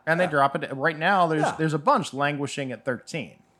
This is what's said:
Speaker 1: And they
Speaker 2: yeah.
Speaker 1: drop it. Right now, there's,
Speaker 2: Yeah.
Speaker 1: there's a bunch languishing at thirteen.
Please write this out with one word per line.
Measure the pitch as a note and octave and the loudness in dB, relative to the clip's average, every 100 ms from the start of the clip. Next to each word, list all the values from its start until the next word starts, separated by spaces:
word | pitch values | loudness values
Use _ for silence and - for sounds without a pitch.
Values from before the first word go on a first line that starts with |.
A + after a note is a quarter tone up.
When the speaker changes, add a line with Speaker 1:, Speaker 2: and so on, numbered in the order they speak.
| - | -2
Speaker 1:
And | E3 | 0
they | F3+ | 2
Speaker 2:
yeah. | |
Speaker 1:
drop | D3 C#3 D#3+ | 4 2 2
it. | D3 | -6
Right | C3+ D3+ D#3 | -2 -2 0
now, | E3 G3 F3 | 2 4 4
there's, | D#3 | 2
Speaker 2:
Yeah. | D#3 - | 0 0
Speaker 1:
there's | D#3+ | -2
a | D3+ | 0
bunch | D3 C4+ E3 | 2 2 0
languishing | C3 C#3+ D3 C#3 - C3+ | -2 -2 -2 -4 -6 -8
at | A2+ | -6
thirteen. | - A#2 - E3 F#2+ - _ _ | -4 -6 -6 -10 -10 -14 _ _